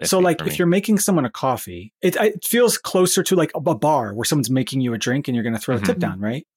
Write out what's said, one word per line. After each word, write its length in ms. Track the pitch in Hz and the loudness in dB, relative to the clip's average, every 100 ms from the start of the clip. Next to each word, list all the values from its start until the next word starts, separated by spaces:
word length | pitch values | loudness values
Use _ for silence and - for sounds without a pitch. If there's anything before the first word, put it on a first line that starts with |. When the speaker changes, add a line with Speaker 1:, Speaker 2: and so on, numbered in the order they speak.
Speaker 1:
so, 140 | 180 185 | -2 2
Speaker 2:
iffy 60 | |
Speaker 1:
like, 140 | 180 160 | 2 0
Speaker 2:
for 60 | 156 | -2
Speaker 1:
if 60 | |
Speaker 2:
me. 40 | - | 0
Speaker 1:
you're 80 | 175 | 2
making 320 | 180 202 202 | 2 2 2
someone 260 | - 175 | 2 2
a 60 | 123 | 0
coffee, 640 | - 131 120 - 87 98 _ | -2 -2 -2 -6 -14 -16 _
it, 140 | 185 - | -2 2
it 280 | 214 202 | 0 -2
feels 340 | - 233 240 - | 0 4 4 2
closer 440 | - 185 180 - | -2 2 2 2
to, 140 | 165 185 | 2 2
like, 160 | 156 | 2
a, 40 | 160 | 0
a 160 | 143 131 | -2 0
bar 360 | 151 147 107 | 2 2 0
where 120 | 104 | -4
someone's 260 | 113 151 120 | 0 0 2
making 300 | 131 127 135 | 0 0 -2
you 120 | 127 | -2
a 60 | 113 | -2
drink 300 | - 131 131 | -2 -2 0
and 80 | 120 | -2
you're 80 | |
gonna 140 | 117 113 | -2 -4
throw 180 | - 120 | -2 0
a 20 | |
tip 200 | 98 98 | 0 0
Speaker 2:
Mm-hmm. 20 | |
Speaker 1:
down, 200 | 110 92 | -2 -4
right? 240 | 104 131 - | -6 -6 -8